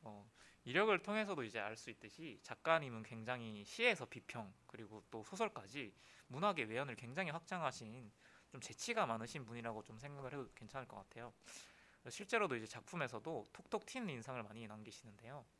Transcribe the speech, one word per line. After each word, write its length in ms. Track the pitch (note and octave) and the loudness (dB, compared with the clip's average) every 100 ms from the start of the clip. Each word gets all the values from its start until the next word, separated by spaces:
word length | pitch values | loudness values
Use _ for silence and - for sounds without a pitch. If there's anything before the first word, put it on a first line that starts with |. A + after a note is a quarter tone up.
어, 280 | A2+ G#2 G2+ - - - | -12 -12 -14 -18 -20 -16
이력을 320 | - C#3 A3 F#3 | 2 6 8 8
통해서도 420 | F#3 G#3+ G#3 F3 | 6 2 2 2
이제 140 | A#2 A2 | 0 0
알 180 | G#2 A2 | 0 -2
수 140 | - | -8
있듯이 480 | A2+ A2 - D#3+ G2 | -10 -12 -10 -10 -10
작가님은 640 | - - D#3+ E3 C#3+ A2+ | -10 -2 6 6 6 -4
굉장히 600 | A2 A2+ A2 B2 A2+ G#2+ | -6 -6 -2 -2 -2 -6
시에서 400 | G2+ - A#3+ F#3 | -8 4 4 6
비평, 480 | B2 B2+ - B2 G#2 - - | 0 -6 -8 -8 -8 -12 -16
그리고 360 | - G#2+ G#2+ - | -12 -10 -10 -8
또 120 | A2+ | -8
소설까지 720 | G#2+ F#3+ G#3+ - G2 B2+ A2+ - - - - | -6 0 0 0 -8 -6 -6 -8 -20 -20 -8
문학의 380 | C3 G3+ F3 A2 | 2 4 4 2
외연을 300 | A2+ C#3+ A2+ | 2 0 -2
굉장히 340 | A#2 C#3 F3+ | -4 -2 0
확장하신 840 | D#3 - F#3 D3+ - A2 A#2+ A2 - - - - | -2 -2 0 0 0 -8 -10 -12 -16 -20 -20 -16
좀 120 | C3+ | -10
재치가 460 | - - - A3 D#3+ | -10 -6 2 6 6
많으신 380 | A2+ A#2 D3+ | 6 2 -4
분이라고 380 | A#2 A#2+ A#2 G#2+ | -4 -4 -2 -2
좀 160 | G#2 A2 | -4 -10
생각을 340 | C#3+ C#3+ C3 | -8 -6 -4
해도 160 | C#3+ B2 | -4 -6
괜찮을 340 | - A2 C#3 B2 | -8 -8 -6 -6
것 80 | A2 | -10
같아요. 360 | F#2+ - A#2 - - - - - - - - | -10 -10 -10 -10 -14 -14 -14 -18 -20 -14 -10
실제로도 480 | - G#3 A#3 G3+ A#2+ | -8 2 4 6 4
이제 100 | A2 | 0
작품에서도 840 | A#2+ - F3 C3 A#2+ G#2+ D#3 G#2 | -8 -6 0 0 0 -2 -4 -4
톡톡 340 | - - G#3+ - | -12 -2 -2 -2
튀는 220 | C4 A3 | -4 -2
인상을 320 | C3 A2+ B2+ | -2 -4 -4
많이 240 | G#2 A2 A2+ | -4 -6 -8
남기시는데요. 760 | G#2+ A2 - A2+ G#2+ A#2 C#3+ A2+ | -10 -10 -14 -16 -14 -10 -10 -12